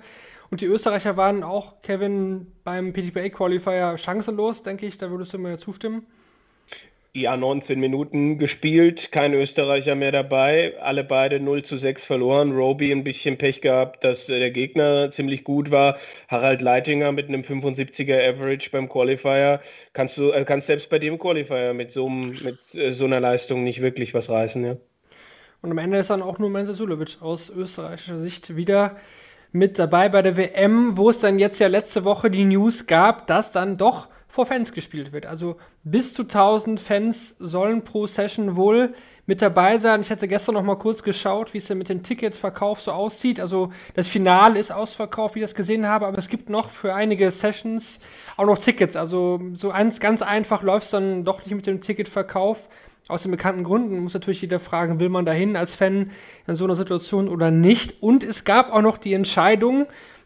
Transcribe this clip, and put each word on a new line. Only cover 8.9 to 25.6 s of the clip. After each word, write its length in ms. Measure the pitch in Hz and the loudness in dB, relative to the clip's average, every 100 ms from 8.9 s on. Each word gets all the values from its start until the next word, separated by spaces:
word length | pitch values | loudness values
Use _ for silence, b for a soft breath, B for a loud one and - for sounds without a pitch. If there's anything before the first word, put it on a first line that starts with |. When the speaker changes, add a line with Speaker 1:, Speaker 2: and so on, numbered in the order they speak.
| 170 - | 2 -4
Speaker 2:
kein 220 | 147 143 | 0 2
Österreicher 600 | 139 139 - 139 139 139 139 | 2 0 0 2 2 2 0
mehr 160 | 139 | 2
dabei, 640 | 139 135 135 135 160 170 - | 0 0 2 4 4 2 -4
alle 240 | - 139 | -4 -4
beide 360 | 139 135 135 139 | 0 2 2 0
null 240 | 139 143 | 0 -2
zu 160 | 143 135 | -4 -4
sechs 240 | 131 135 | -4 -4
verloren. 480 | - 131 123 139 147 | -4 0 2 4 2
Roby 400 | 131 131 139 143 | 2 0 2 0
ein 120 | 139 | 0
bisschen 320 | 135 127 147 131 | -4 -6 -4 -2
Pech 260 | 147 135 | -2 0
gehabt, 440 | 139 127 131 - 131 | 2 2 0 -2 -2
dass, 240 | 123 - | -2 -4
äh, 80 | 123 | -2
der 140 | 123 | -2
Gegner 580 | 123 131 160 147 143 143 | -2 -2 0 2 2 0
ziemlich 340 | - 139 139 | -4 -6 -6
gut 280 | - 143 143 | -4 -4 2
war. 260 | 143 139 135 B B B | 4 4 0 B B B
Harald 340 | 120 135 131 | 0 2 2
Leitinger 500 | 123 127 131 147 143 | 2 2 2 0 0
mit 160 | 143 143 | -2 -4
einem 160 | 135 | -8
fünfundsiebziger 720 | 131 139 139 131 131 - 139 131 | -6 -6 -4 -4 -6 -6 0 2
Average 540 | 127 127 135 139 - | 2 0 -4 -4 -4
beim 160 | 139 131 | -6 -4
Qualifier. 720 | 131 127 135 139 135 143 143 B B B | 0 0 0 0 2 2 0 B B B
Kannst 240 | - 131 - | -4 -4 0
du, 120 | 143 | 0
äh, 160 | 139 135 | 2 0
kannst 220 | 143 143 | -2 0
selbst 240 | 147 - | -2 0
bei 80 | 156 | -2
dem 180 | 151 160 | -2 -4
Qualifier 560 | 180 165 139 131 123 | -2 -2 -2 -2 -2
mit 180 | 123 123 | -4 -6
so 140 | 135 131 | -6 -4
einem, 320 | 131 127 127 | -6 -8 -8
mit, 160 | 131 127 _ - | -10 -12 _ -4
äh, 180 | 135 | -4
so 120 | 127 135 | 0 0
einer 140 | 131 | 2
Leistung 440 | 123 123 - 127 | 2 0 -2 -2
nicht 180 | 123 123 | -2 -2
wirklich 320 | 127 127 117 | -4 -2 -4
was 160 | 120 113 | -4 0
reißen, 340 | 113 113 123 | 0 0 -2
ja. 140 | 120 123 _ _ b b b b b b | -6 -6 _ _ b b b b b b